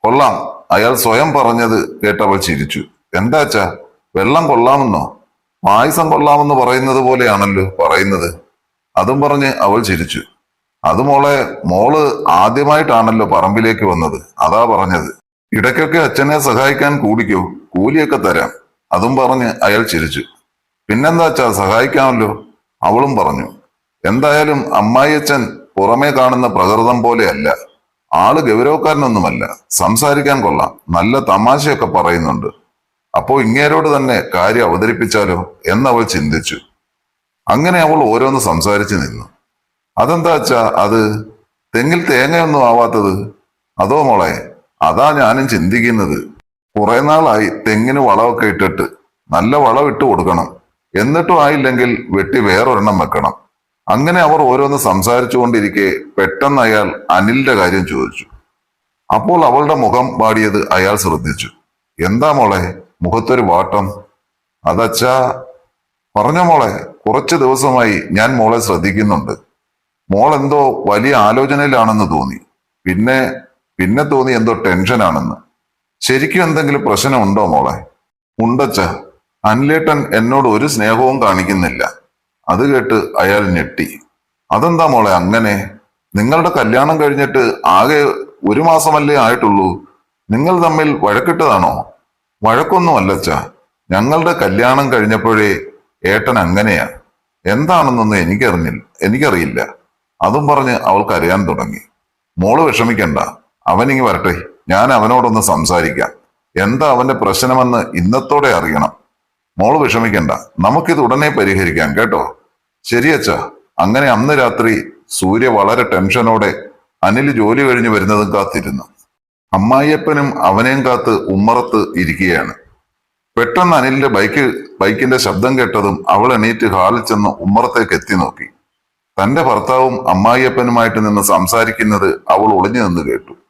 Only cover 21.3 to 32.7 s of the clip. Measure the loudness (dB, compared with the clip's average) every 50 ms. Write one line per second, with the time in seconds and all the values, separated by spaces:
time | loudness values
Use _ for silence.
21.3 | 2 0 0 0 0 0 0 0 2 2 0 0 0 0 2 2 2 0 -2 -2
22.3 | -4 -8 -14 -20 _ _ _ _ _ _ -2 0 2 2 0 0 0 0 0 -2
23.3 | -2 -4 -8 -10 -14 -20 _ _ _ _ _ _ _ _ -4 -2 0 2 2 2
24.3 | 2 2 2 2 0 -2 -2 -2 0 0 0 2 2 2 4 4 2 0 0 0
25.3 | -2 -2 -2 -4 -8 -14 -20 _ _ -2 0 2 2 2 0 0 2 2 2 2
26.3 | 2 0 0 0 0 0 2 2 2 2 2 2 0 0 0 0 2 2 0 0
27.3 | -2 -2 -2 -4 -4 -4 -6 -20 _ _ _ _ _ _ _ _ 0 2 2 2
28.3 | 2 2 0 0 0 2 2 2 0 0 0 0 0 0 0 0 0 0 0 -2
29.3 | -4 -6 -8 -8 -10 -16 _ _ -4 -2 0 0 0 0 2 0 0 0 0 0
30.3 | 0 0 0 -2 0 0 -2 -4 -6 -16 _ -4 -2 0 0 0 0 0 0 0
31.3 | 0 2 4 2 2 2 0 -2 -2 -2 -2 -2 0 0 0 0 0 0 0 -2
32.3 | -4 -4 -6 -8 -12 _ _ _